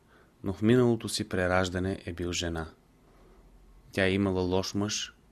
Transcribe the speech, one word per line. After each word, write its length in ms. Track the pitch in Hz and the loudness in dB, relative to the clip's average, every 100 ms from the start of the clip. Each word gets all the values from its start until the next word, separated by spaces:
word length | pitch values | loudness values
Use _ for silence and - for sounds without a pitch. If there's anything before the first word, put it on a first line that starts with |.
| _ - _ _ | _ -20 _ _
но 80 | 98 | -8
в 100 | 92 | 0
миналото 460 | 107 123 120 117 110 | 4 6 4 2 -2
си 200 | - 107 | -6 -4
прераждане 720 | 92 90 92 92 92 92 98 - | -2 2 2 2 0 -2 -4 -8
е 60 | |
бил 200 | 85 87 | -6 -4
жена. 380 | 87 87 82 80 - _ _ _ - - - - - - - - | -4 -4 -4 -8 -14 _ _ _ -20 -20 -20 -20 -20 -20 -20 -8
Тя 120 | - | 0
е 80 | 95 | 2
имала 300 | 98 101 92 | 2 0 0
лош 320 | 90 92 95 | 0 0 0
мъж, 400 | 101 104 104 - - _ | -4 -4 -4 -8 -14 _